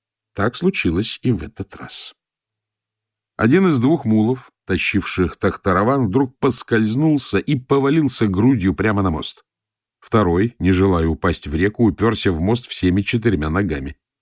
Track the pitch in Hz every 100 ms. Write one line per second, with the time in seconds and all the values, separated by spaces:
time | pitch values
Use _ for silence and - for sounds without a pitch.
0 | _ _ _ - 98 - 180 - 95 82
1 | 110 - 131 104 - - 98 - - -
2 | - - _ _ _ _ _ _ _ _
3 | _ _ _ - 110 165 190 139 123 165
4 | 110 110 110 127 - _ - 92 - 101
5 | - - 87 - 98 - 98 92 107 139
6 | 113 117 135 - 135 - - 113 110 120
7 | 156 147 - 98 - 147 - 139 135 160
8 | 143 - 110 92 120 127 92 - 107 104
9 | 98 78 - - _ _ _ _ _ _
10 | - 113 92 85 117 - 90 92 98 87
11 | 82 80 90 82 73 78 92 - 113 80
12 | 110 107 101 80 90 120 - - 90 92
13 | 98 120 110 87 78 90 101 73 67 -
14 | _ _